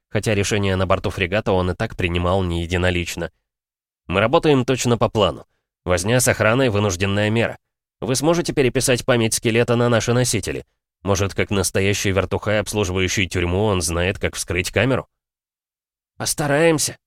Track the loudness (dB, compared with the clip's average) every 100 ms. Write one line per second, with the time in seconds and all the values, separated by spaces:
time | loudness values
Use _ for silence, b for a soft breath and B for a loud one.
0 | _ -4 0 0 0 0 0 0 2 0
1 | 0 -4 -2 -2 0 0 0 -2 -6 -4
2 | -2 0 0 0 0 -2 -2 0 0 0
3 | -4 -6 -10 -10 _ _ _ _ _ _
4 | -4 0 2 2 4 2 2 0 0 2
5 | 2 2 2 0 -12 _ _ _ -2 -2
6 | 2 0 2 2 2 2 2 2 0 0
7 | -2 0 0 0 -2 -4 _ _ _ _
8 | -4 -2 0 0 0 0 0 0 0 0
9 | 2 2 2 0 0 2 2 2 2 2
10 | 2 0 0 -2 -4 -8 -10 _ _ _
11 | -2 0 0 -2 -2 0 0 0 0 0
12 | 0 0 0 -2 -2 -2 -2 -2 -2 0
13 | -2 0 -2 -2 0 0 2 0 0 -2
14 | -2 -2 -4 -6 -4 -4 -2 0 0 0
15 | -4 _ _ _ _ _ _ _ _ _
16 | _ _ -6 -4 0 2 4 2 0 -6